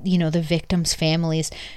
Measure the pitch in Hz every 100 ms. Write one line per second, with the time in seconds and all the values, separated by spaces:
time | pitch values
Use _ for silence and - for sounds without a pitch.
0 | 190 180 160 170 156 165 - 180 160 -
1 | 160 165 165 160 156 - -